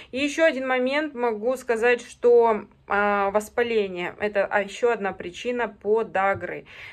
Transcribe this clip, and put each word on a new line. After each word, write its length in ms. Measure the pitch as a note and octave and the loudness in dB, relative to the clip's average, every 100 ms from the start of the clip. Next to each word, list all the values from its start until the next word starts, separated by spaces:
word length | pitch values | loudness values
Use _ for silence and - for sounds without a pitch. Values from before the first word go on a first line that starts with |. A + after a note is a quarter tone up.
| - | -10
И 60 | B3 | -4
ещё 280 | C#4+ C#4+ E4 | -4 2 2
один 220 | B3+ C4 | 2 -2
момент. 460 | B3+ B3+ C#4+ D#4 | 0 0 0 -2
Могу 420 | B3 A#3+ G#3+ A3+ B3+ | -2 -2 -2 -2 -2
сказать, 460 | - A3+ A#3+ B3 | -2 0 2 2
что, 640 | - - A#3+ A#3+ A3+ G#3+ - _ - | -2 0 6 8 6 2 -4 _ -4
а, 420 | G3+ G#3 G3+ G3 | 0 2 2 0
воспаление — 840 | G#3 G#3 - A#3+ A3+ G3 F3 F3 - | 0 -2 -2 0 0 0 -4 -8 -4
это, 280 | G#3 G#3 F#3+ | -2 0 0
а, 160 | G#3 | 0
ещё 280 | G3 - A#3+ | -2 -2 0
одна 220 | A3 G3 | 0 -4
причина 540 | F#3 F3+ F3 A#3+ B3 A3 | -6 -10 -10 -6 -4 -6
подагры. 1000 | - G3+ A3+ G3+ F#3 G3 F#3+ F3 D3+ - - - | -6 -2 0 0 0 0 -2 -6 -10 -14 -20 -20